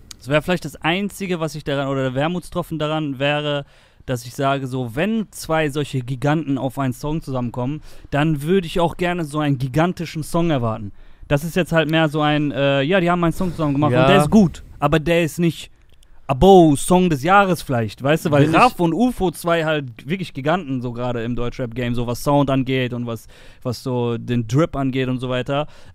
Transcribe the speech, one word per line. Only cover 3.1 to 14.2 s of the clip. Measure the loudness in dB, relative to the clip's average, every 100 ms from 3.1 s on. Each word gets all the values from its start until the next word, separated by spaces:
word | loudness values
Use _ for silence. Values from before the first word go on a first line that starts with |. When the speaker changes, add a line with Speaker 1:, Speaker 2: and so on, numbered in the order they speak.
| -2
Speaker 1:
wäre, | -2 0 -2 -4 -6 -18 _ _ -6
dass | -6 -6
ich |
sage, | -2 0 0 -2
so, | -6 -4 -2
wenn | -2 -2 -4
zwei | -10 -4 -2 0
solche | -2 -4 -4
Giganten | -6 -4 0 0 -2 -4
auf | -4 -4
einen | -4
Song | -4 -6 -6
zusammenkommen, | -6 -6 -4 -4 -6 -6 -12 -18 -6
dann | 0 0 0
würde | 0 0 0
ich | 0
auch | 0 0
gerne | -2 -2 -4
so | -2
einen | 0 0
gigantischen | 0 2 0 0 -8 -8
Song | -4 0 0
erwarten. | 0 -2 -4 -8 -14 -20 -20 -2
Das | -2
ist | 0 -2
jetzt | 2
halt | 2 2
mehr | 2 2
so | 2
ein, | 0 2 0
äh, | 0 0 2
ja, | 2 2
die | 2
haben | 2
einen | 0
Song | 0 -4
zusammen | -2 -2
gemacht | 2 2
Speaker 2:
Ja. | 4
Speaker 1:
und | 6
der |
ist | 6